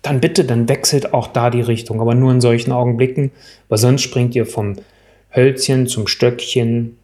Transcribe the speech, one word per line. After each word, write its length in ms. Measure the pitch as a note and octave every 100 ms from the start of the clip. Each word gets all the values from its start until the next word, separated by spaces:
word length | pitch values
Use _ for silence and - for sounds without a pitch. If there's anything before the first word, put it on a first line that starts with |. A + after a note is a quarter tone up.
dann 180 | D3 C3+
bitte, 240 | E3 -
dann 240 | B2+ A#2+ A#2
wechselt 440 | C#3 - C#3+ -
auch 140 | C3 -
da 240 | B2 A#2+
die 100 | A#2+
Richtung, 400 | A2+ A2+ - A2
aber 140 | A2+
nur 160 | A#2+ C3
in 100 | B2+
solchen 300 | A#2+ A#2 A#2
Augenblicken, 640 | B2 B2 A#2 C3 B2+ C3+ _ - - _
weil 100 | A2
sonst 240 | B2 C#3
springt 340 | - B2+ B2 A#2+
ihr 100 | A2+
vom 300 | - G2+ G2 - _ _ _ _
Hölzchen 540 | C3 C3 C3 - C3 B2
zum 180 | - G#2
Stöckchen. 920 | - B2 A#2+ - B2+ A#2 A#2 A2+ -